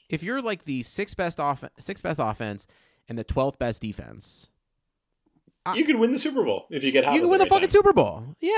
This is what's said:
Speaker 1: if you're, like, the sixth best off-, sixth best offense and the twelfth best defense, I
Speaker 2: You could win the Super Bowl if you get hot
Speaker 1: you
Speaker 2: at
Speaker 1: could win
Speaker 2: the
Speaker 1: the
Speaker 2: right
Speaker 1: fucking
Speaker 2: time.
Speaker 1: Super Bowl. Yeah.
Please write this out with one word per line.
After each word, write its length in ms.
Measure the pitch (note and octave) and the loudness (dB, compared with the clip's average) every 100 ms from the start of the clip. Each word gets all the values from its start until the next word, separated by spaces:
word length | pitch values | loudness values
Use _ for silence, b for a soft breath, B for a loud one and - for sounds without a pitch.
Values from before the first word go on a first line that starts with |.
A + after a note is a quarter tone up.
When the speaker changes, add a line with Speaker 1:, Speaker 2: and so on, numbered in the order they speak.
| - | -8
Speaker 1:
if 140 | D#3+ | -8
you're, 180 | E3+ C4 | -4 -4
like, 240 | A#3 F#3+ | -4 -6
the 200 | - C3 | -6 -6
sixth 320 | A#2 - G#3 - | -6 -8 -8 -4
best 240 | F3 E3 | -6 -4
off-, 240 | C#3+ C#3 C#3 _ | -4 -4 -8 _
sixth 240 | - G3 | -14 -8
best 160 | F3 D3+ | -6 -4
offense 460 | A2+ G#2 A2 G2+ - _ _ _ - | -4 -4 -8 -10 -14 _ _ _ -12
and 100 | A#2 | -10
the 60 | |
twelfth 340 | G#2+ - C3+ - | -6 -2 -2 -2
best 240 | A#2+ A2 | -6 -6
defense, 680 | A2 G2 A1+ A1 - - - _ _ _ _ _ _ _ _ _ _ _ - | -8 -10 -14 -18 -20 -20 -20 _ _ _ _ _ _ _ _ _ _ _ -4
I 80 | |
Speaker 2:
You 100 | G3 | -2
could 120 | D#4 B3+ | 2 2
win 160 | A#3 | 2
the 80 | C4 | 0
Super 240 | D4+ C4+ | -2 -2
Bowl 220 | D3+ F#2+ - | 0 -2 -4
if 140 | C#3+ | -6
you 80 | C3+ | 0
get 120 | C3 | 2
hot 100 | - | 4
Speaker 1:
you 40 | D#4 | 4
Speaker 2:
at 40 | |
Speaker 1:
could 80 | F4 | 4
win 80 | F#4+ | 4
Speaker 2:
the 60 | F#4 | 6
Speaker 1:
the 0 | |
Speaker 2:
right 40 | G4 | 4
Speaker 1:
fucking 100 | F#4 | 6
Speaker 2:
time. 60 | |
Speaker 1:
Super 200 | G4+ G4+ | 4 6
Bowl. 320 | C#4 G#2+ E2 A#2+ D#3+ | 4 2 -2 -12 -8
Yeah. 120 | E4+ | 0